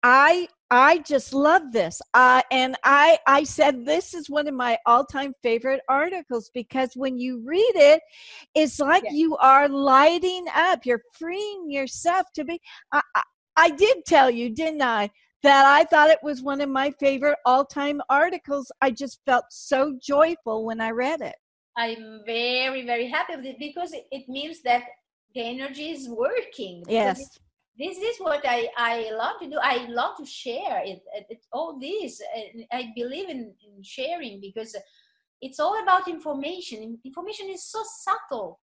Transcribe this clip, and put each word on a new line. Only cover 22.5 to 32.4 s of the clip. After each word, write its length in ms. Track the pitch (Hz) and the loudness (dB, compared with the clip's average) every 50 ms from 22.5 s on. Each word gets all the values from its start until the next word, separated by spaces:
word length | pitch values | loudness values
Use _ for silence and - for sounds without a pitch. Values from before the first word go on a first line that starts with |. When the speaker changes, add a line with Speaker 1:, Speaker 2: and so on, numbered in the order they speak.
| 247 254 254 262 262 269 247 | -2 -2 -2 -4 -6 -8 -6
Speaker 2:
very 220 | 240 240 233 240 247 | -4 -4 -4 -4 -4
happy 280 | 269 311 349 349 339 277 | -4 -6 -6 -6 -8 -12
with 80 | 247 | -12
it 120 | 269 254 226 | -14 -14 -12
because 360 | 294 294 294 349 349 339 320 | -14 -12 -10 -10 -10 -10 -10
it, 100 | 269 - _ | -16 -14 _
it 160 | 269 269 262 - | -16 -16 -14 -14
means 320 | 254 277 285 311 320 - _ | -12 -12 -12 -12 -14 -10 _
that 200 | 247 240 247 233 - - _ _ _ _ _ _ _ _ | -2 -2 -2 -2 -8 -20 _ _ _ _ _ _ _ _
the 80 | 254 | -12
energy 480 | 233 233 247 262 269 285 269 285 302 311 | -10 -10 -10 -10 -12 -12 -12 -12 -12 -12
is 180 | 330 277 269 240 | -12 -14 -14 -14
working. 680 | 233 220 240 311 453 508 - - - - 233 185 180 170 175 | -8 -4 -4 -2 -2 -4 -8 -8 -12 -14 -14 -12 -12 -16 -8
Because 80 | - 220 | -4 -2
Speaker 1:
Yes. 260 | 226 208 202 190 247 | 0 0 0 -2 -4
Speaker 2:
it, 180 | 277 - _ _ _ _ _ _ _ _ _ 220 | -10 -20 _ _ _ _ _ _ _ _ _ _
this 200 | 277 370 370 359 | -12 -12 -10 -8
is 200 | 403 453 466 440 | -8 -8 -8 -6
what 220 | 381 320 294 285 285 | -4 -4 -4 -2 -2
I, 220 | 262 240 240 233 233 - 233 | -2 -2 -2 -4 -6 -4 -4
I 320 | 240 233 233 233 226 220 220 | -4 -2 -2 -4 -6 -8 -6
love 260 | 220 233 311 415 - | -6 -6 -6 -6 -10
to 80 | 359 262 | -14 -10
do. 80 | 285 - | -6 -4
I 260 | - 277 254 247 247 233 | -2 -2 -2 -2 -6 -8
love 280 | 233 240 262 392 - - | -6 -4 -4 -6 -6 -12
to 80 | 294 | -18
share 580 | - - - - 262 233 277 403 359 240 190 165 | -18 -18 -14 -12 -12 -10 -8 -8 -6 -6 -6 -6
it, 160 | 196 185 175 _ - 196 | -8 -12 -16 _ -16 -16
it, 100 | 208 202 _ | -16 -16 _
it, 160 | 226 233 _ _ - | -20 _ _ _ -10
all 260 | 254 320 330 302 269 | -8 -8 -8 -10 -14
this. 420 | 254 294 381 427 370 247 - - 208 - - | -12 -10 -10 -8 -10 -10 -14 -14 -16 -14 -12
And 300 | 233 | -14